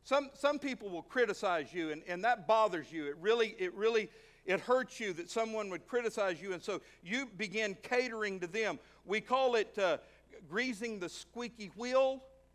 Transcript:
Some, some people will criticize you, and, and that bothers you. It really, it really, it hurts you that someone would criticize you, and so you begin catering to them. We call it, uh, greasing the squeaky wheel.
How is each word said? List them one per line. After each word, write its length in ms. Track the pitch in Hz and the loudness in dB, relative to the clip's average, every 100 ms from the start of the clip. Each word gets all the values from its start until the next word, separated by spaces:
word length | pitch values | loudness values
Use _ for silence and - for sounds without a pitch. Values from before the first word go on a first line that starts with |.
Some, 280 | - 277 269 | 4 2 2
some 260 | - 277 294 | 0 0 2
people 300 | 285 254 202 | -4 -6 -6
will 140 | 175 | -8
criticize 720 | - 254 226 190 202 170 139 | -4 2 2 2 0 0 -2
you, 160 | 175 160 | -4 -4
and, 120 | 151 165 | -4 -6
and 160 | 175 | 0
that 220 | 220 240 160 | 2 2 4
bothers 440 | 220 214 175 135 | 6 6 2 -6
you. 140 | 160 | -6
It 140 | 143 147 | -6 -2
really, 340 | 190 233 226 - | 2 4 2 0
it 160 | 185 | -6
really, 340 | 190 220 226 202 - - - - | 0 2 2 -2 -10 -20 -12 -2
it 140 | 175 | 0
hurts 380 | 185 254 247 - | 4 2 2 -4
you 140 | 214 | -4
that 160 | 165 175 | -4 -4
someone 400 | 226 226 220 202 | -2 -2 -2 -4
would 180 | 170 - | -6 -2
criticize 540 | 247 233 - 196 170 | 0 0 0 0 0
you, 140 | 196 | -6
and 80 | 175 | -6
so 180 | - 180 - - | -4 -6 -6 -18
you 240 | 170 240 277 185 | -4 -4 -4 -6
begin 400 | 208 214 214 190 | -4 -2 -2 -4
catering 580 | - 247 254 226 208 190 | -2 0 0 -2 -4 -4
to 60 | 170 | -4
them. 320 | 220 214 151 - - | -2 -2 -4 -10 -20
We 160 | - 214 | -4 -4
call 360 | 214 254 262 233 | 0 2 4 4
it, 220 | 202 - | 0 2
uh, 200 | 185 147 - - _ - 160 | 2 2 -4 -20 _ -20 -6
greasing 520 | 185 254 202 233 214 | -2 -2 -2 -6 -4
the 100 | 175 | -8
squeaky 600 | - - 233 240 - 208 202 | -8 -14 -8 -8 -8 -14 -6
wheel. 460 | 240 262 269 269 - - _ | 2 4 4 0 -12 -20 _